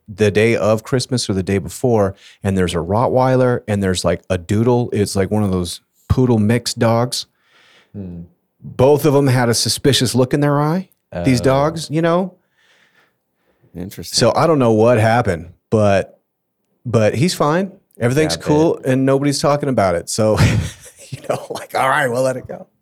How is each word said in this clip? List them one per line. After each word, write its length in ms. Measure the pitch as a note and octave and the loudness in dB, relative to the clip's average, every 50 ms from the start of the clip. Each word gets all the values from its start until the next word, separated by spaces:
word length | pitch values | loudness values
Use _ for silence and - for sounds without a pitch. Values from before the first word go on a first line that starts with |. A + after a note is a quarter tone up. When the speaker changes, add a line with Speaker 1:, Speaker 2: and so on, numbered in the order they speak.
| _ | _
Speaker 1:
the 220 | - G2+ - G#2+ G#2 | -10 -4 0 0 2
day 260 | F#2+ G#2 A2 A#2 A2+ | 2 2 2 2 2
of 280 | - F#2+ G#2 A2 G#2+ - | 2 2 0 0 0 -2
Christmas 440 | - C3+ B2 - - C3 A#2 - | -2 -4 -4 -2 -4 -6 -4 -4
or 60 | - G2 | -4 -4
the 80 | F#2+ | -4
day 160 | F2+ G2 G2 | -2 -2 -2
before. 560 | G2 - - - - - B2 A#2 G#2+ G2+ F#2+ F#2+ - - - - _ - | -2 -4 -6 -6 -4 -2 0 2 2 2 0 -2 -8 -16 -20 -14 _ -4
And 120 | G2 F#2+ | -2 0
there's 200 | F#2+ F2+ E2+ - | 0 0 -2 -2
a 20 | |
Rottweiler 840 | E2+ D#2+ E2+ G2+ A2+ B2+ F2+ G2+ B2+ B2+ C3 C3 B2+ B2+ B2 B2 - - | -4 -4 -2 0 0 0 0 2 2 2 2 2 2 2 2 0 -2 -4
and 140 | - G#2 G2+ | -4 -4 -2
there's, 240 | G2 F#2+ F#2 - - | 0 -2 -2 0 -2
like, 160 | E2+ F2+ - - - | -2 -2 -2 -4 -6
a 80 | F#2 | -6
doodle. 540 | F2 E2+ - G2+ G#2+ A#2 B2 A#2+ A#2+ A#2+ - - | -4 -4 -2 0 0 2 2 2 0 0 -2 -2
It's, 220 | G#2 G2 - - | -2 -2 -2 -2
like, 160 | G2 F#2+ F2+ | -2 -2 -2
one 100 | G#2 G#2+ | -2 -2
of 80 | G#2 F#2+ | 0 0
those 300 | F#2 F#2 F2 E2 - - _ _ _ _ _ | -2 -2 -4 -4 -8 -14 _ _ _ _ _
poodle 300 | - - C3 B2+ B2 A#2+ | -2 0 2 2 2 2
mix 380 | A2 G#2 G#2 A#2+ A#2+ A#2+ - - | 2 2 2 0 0 -2 -4 -4
dogs. 500 | A#2+ A#2 A2+ A#2 A#2 B2 B2+ - - - _ _ _ _ _ _ _ _ _ _ _ _ _ - | -2 0 2 2 0 0 -2 -4 -8 -10 _ _ _ _ _ _ _ _ _ _ _ _ _ -16
Speaker 2:
Hmm. 320 | G2+ F#2+ F2+ F2 E2+ E2+ - _ _ _ _ _ _ | -14 -12 -12 -12 -14 -16 -18 _ _ _ _ _ _
Speaker 1:
Both 440 | - - - - B2+ C#3 D3 C#3 D#3+ | -18 -8 -2 2 2 4 4 4 2
of 80 | D3+ C3+ | 2 2
them 120 | C#3+ C#3+ | 2 2
had 240 | C3 B2 C3 A#2+ A#2+ | 2 2 2 2 0
a 60 | A2+ | 0
suspicious 580 | - - - - - - C#3 B2+ - C3+ G#2+ - | -2 -2 -4 -4 -2 0 0 0 0 0 0 0
look 220 | B2 B2+ - - | 0 0 0 0
in 60 | D3 | 0
their 200 | C#3+ D3 C#3+ C#3+ | 0 0 0 0
eye. 280 | D3 D3+ E3 F#3+ F#3+ - _ _ _ _ - F2 - | 0 0 -2 -4 -6 -10 _ _ _ _ -8 -4 0
These 180 | C3+ B2+ A#2 | 0 0 2
Speaker 2:
Oh. 40 | A#2+ | 2
Speaker 1:
dogs, 440 | C3 C3+ C#3 C#3+ D#3+ E3 E3 D3 - | 2 2 2 0 0 -2 -6 -8 -6
you 140 | C#3+ E3 E3 | -4 -2 0
know? 320 | E3 E3+ F3+ F#3+ F#3 - _ _ _ _ _ _ _ _ _ _ _ _ _ _ _ _ _ _ _ _ _ _ _ _ _ _ _ - | 0 0 0 -2 -4 -8 _ _ _ _ _ _ _ _ _ _ _ _ _ _ _ _ _ _ _ _ _ _ _ _ _ _ _ -14
Speaker 3:
Interesting. 400 | E2+ F2+ G2 - - F2 - - | -14 -14 -12 -12 -14 -12 -6 0
Speaker 1:
So 140 | - B2 A2+ - | 2 2 2 4
I 120 | - D3 | 2 2
don't 120 | E3+ D#3+ C#3 | 2 4 4
know 120 | B2 A#2 | 4 4
what 260 | A2 G#2+ A2+ A#2+ B2 A#2 | 4 4 4 4 4 4
happened, 540 | A2 A2 A2+ B2 A#2+ G#2 F2 D#2+ E2 E2 - _ _ - | 4 4 4 2 2 0 -2 -4 -6 -12 -20 _ _ -2
but, 500 | A2+ G#2+ G#2 G2+ G2 F#2 - - - _ _ _ _ _ _ _ _ _ _ _ _ _ - | 0 2 4 4 4 2 0 -4 -10 _ _ _ _ _ _ _ _ _ _ _ _ _ -6
but 300 | B2 G#2+ A2+ G#2+ G#2 - | -2 0 2 2 2 2
he's 180 | A2+ D#3+ F3+ - | 2 0 0 0
fine. 400 | - D#3+ D3 D#3 F3+ G3 F#3 - - _ _ _ - | 0 0 0 0 0 -2 -4 -10 -16 _ _ _ -4
Everything's 360 | A#2 A#2+ C3 D#3 D#3 D#3 E3 | -2 0 0 0 0 0 -2
Speaker 2:
Yeah, 60 | E3 - | -4 -2
I 20 | |
Speaker 1:
cool 280 | - D3+ D3+ D#3+ E3 - | 0 2 2 2 2 0
Speaker 2:
bet. 100 | - - | -2 -2
Speaker 1:
and 200 | C3+ C3 C3+ C3 | -2 0 0 2
nobody's 340 | C3 C3+ C3+ C#3+ C#3+ C#3 - | 2 2 2 0 -2 -2 0
talking 300 | - C#3+ D3 C#3+ C#3+ C#3 | 0 0 0 0 -2 -2
about 260 | B2+ A2 G2 F#2 F2 | 0 0 2 2 0
it. 140 | E2+ - - | -2 -4 -4
So, 280 | - - G#2+ G#2+ G#2+ - | -2 0 0 2 2 4
<laughs> 680 | - - - - - - - - - - - - - - | 2 2 2 0 -4 -6 -8 -16 -20 -20 -20 -20 -20 -18
you 100 | - - - - | -18 -12 -8 -8
know, 160 | - - - - | -8 -8 -8 -12
like, 260 | A2 - - - - | -12 -14 -12 -6 -4
all 140 | G#2+ C3 C3 | -2 0 0
right, 180 | C3+ D3+ C#3+ | 0 0 -2
we'll 140 | B2+ A#2 B2 C3 | -2 -2 -2 -2
let 140 | C3 B2+ | -2 -4
it 100 | B2 - | -6 -10
go. 200 | - - - - _ _ _ | -14 -16 -16 -18 _ _ _